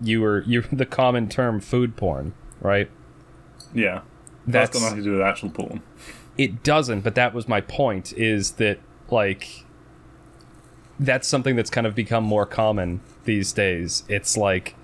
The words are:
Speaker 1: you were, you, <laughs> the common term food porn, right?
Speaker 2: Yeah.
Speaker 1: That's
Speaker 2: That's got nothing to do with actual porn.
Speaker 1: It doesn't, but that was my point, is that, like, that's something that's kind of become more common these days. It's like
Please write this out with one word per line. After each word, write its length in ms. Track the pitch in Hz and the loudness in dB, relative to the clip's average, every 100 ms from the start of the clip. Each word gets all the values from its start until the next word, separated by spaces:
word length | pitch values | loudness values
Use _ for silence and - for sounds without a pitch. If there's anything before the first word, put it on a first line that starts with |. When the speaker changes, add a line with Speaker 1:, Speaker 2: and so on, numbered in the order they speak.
Speaker 1:
you 180 | 113 110 | 0 2
were, 220 | 107 104 | 2 2
you, 200 | - 120 | 2 0
<laughs> 100 | - | 0
the 120 | 135 127 | -2 -2
common 420 | - 127 123 107 | 2 4 4 0
term 320 | - 123 107 | 0 0 -2
food 360 | - 123 123 - | -2 0 0 0
porn, 380 | 95 69 76 - - - | -2 -2 -6 -10 -18 -6
right? 300 | 98 101 101 - - - - - - - - | 0 2 0 -6 -20 -20 -20 -20 -20 -20 -8
Speaker 2:
Yeah. 280 | 120 101 92 - - - - - | 0 0 -2 -10 -20 -20 -12 0
Speaker 1:
That's 240 | 120 117 | 2 2
Speaker 2:
That's 100 | 123 | 0
got 40 | 113 | -2
nothing 80 | 104 | -2
to 60 | |
do 80 | 101 | -2
with 100 | 98 | 2
actual 280 | 95 101 98 | 2 0 -6
porn. 320 | 87 - 107 - - - - - - | -8 -8 -10 -14 -20 -20 -20 -12 -2
Speaker 1:
It 260 | 131 117 | 0 0
doesn't, 380 | 147 151 123 104 | 2 2 2 0
but 120 | 110 | 0
that 180 | 117 123 | 2 2
was 140 | 117 113 | 0 -2
my 120 | 104 | -2
point, 520 | - - 131 95 - | -2 -2 0 0 -6
is 380 | - 113 104 98 | -2 0 0 -2
that, 280 | - 107 98 - - - | 0 0 0 -8 -18 -2
like, 560 | 117 101 92 - - - - - - - - - - - - - - - - | 0 0 -2 -10 -18 -20 -20 -20 -20 -20 -20 -20 -20 -20 -20 -20 -20 -16 -4
that's 280 | 135 127 - | 0 0 2
something 280 | 135 131 120 | 0 2 2
that's 140 | 110 | 0
kind 160 | 123 113 | 0 0
of 80 | |
become 300 | 107 101 117 | -2 0 0
more 200 | 107 107 101 | 2 2 0
common 540 | - 110 104 90 92 - - | 2 2 2 -2 -6 -10 -8
these 280 | - 104 95 | -2 0 0
days. 520 | - 98 87 87 - - | 0 0 0 -4 -6 -4
It's 280 | 101 - 113 | -4 -2 0
like 380 | 101 92 - - | 2 0 -2 -16